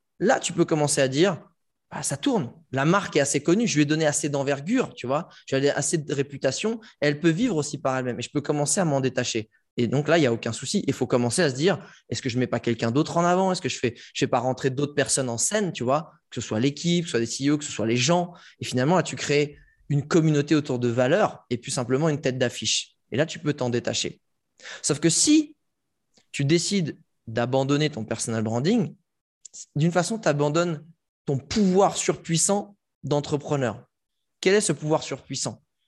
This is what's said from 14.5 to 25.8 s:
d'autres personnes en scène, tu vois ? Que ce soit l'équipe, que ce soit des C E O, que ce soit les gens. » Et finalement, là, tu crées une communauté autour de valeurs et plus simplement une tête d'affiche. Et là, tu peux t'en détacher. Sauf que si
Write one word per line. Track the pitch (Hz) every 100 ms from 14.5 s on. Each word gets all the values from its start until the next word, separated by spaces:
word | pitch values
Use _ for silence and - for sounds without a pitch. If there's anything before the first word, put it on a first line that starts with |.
| 127 139
d'autres | 131 143 147
personnes | 135 - 127
en | 117
scène, | - 208 196
tu | -
vois ? | 120 143 160 - _
Que | -
ce | 107
soit | 110
l'équipe, | 135 143 170 175
que | 170
ce |
soit | 117
des | 117
C | - 135
E |
O, | 147
que | -
ce |
soit | - 110
les | 120
gens. » | 127 175 175 - - -
Et | 127
finalement, | 123 135 180
là, |
tu | 151 127
crées | - 143 147 - - _ -
une | 143 143
communauté | 180 160 147 147 156
autour | 143 127
de | 120
valeurs | 117 127 180 185 - -
et | 120
plus | -
simplement | - 120 131 160
une | 147
tête | 139 127
d'affiche. | 123 - 107 - - _ _
Et | 117
là, | 160
tu | -
peux | 151
t'en | 147 123
détacher. | 120 - 113 - - _ _ _ _ - -
Sauf | - 147
que | 170
si | 160 - 302 302 - _ _